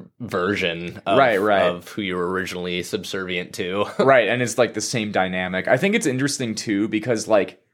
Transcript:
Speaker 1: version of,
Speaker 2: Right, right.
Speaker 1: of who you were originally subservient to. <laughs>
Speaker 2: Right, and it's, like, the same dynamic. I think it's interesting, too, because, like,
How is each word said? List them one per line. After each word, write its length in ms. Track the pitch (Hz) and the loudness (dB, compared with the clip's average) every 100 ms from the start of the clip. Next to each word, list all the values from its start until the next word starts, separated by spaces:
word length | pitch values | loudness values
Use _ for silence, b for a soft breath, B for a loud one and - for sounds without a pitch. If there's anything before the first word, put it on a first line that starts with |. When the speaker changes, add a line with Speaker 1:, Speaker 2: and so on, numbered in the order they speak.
| - - | -12 -14
Speaker 1:
version 800 | 107 92 92 95 90 85 87 - | -6 -2 -2 0 -2 -4 -8 -8
of, 140 | - 139 | 0 4
Speaker 2:
Right, 180 | 127 98 | 4 4
right. 220 | 104 98 | 4 4
Speaker 1:
of 240 | 90 87 - | 2 0 -8
who 140 | - | -6
you 120 | 95 90 | -4 -2
were 140 | 87 | -2
originally 500 | 92 90 90 90 87 | -2 -4 -6 -4 -4
subservient 720 | 85 - - 98 92 90 87 | -4 -6 -6 -6 -4 -4 -6
to. 320 | - 90 98 101 | -6 -4 -2 -2
<laughs> 60 | - | 2
Speaker 2:
Right, 300 | 139 131 104 | 6 6 4
and 120 | 123 | 0
it's, 160 | 120 - | 0 2
like, 160 | 113 | 0
the 60 | 107 | 0
same 300 | - 120 107 | -4 -4 -2
dynamic. 560 | 101 95 92 92 92 87 | 0 0 -2 -2 -2 2
I 100 | 131 | 2
think 160 | 196 226 | 2 0
it's 100 | 147 | 0
interesting, 480 | 127 139 - 120 | 0 -2 -2 -4
too, 320 | 107 117 101 107 | -4 -2 0 0
because, 380 | 107 120 113 98 | -2 0 -2 2
like, 340 | 107 92 - _ | 2 2 -4 _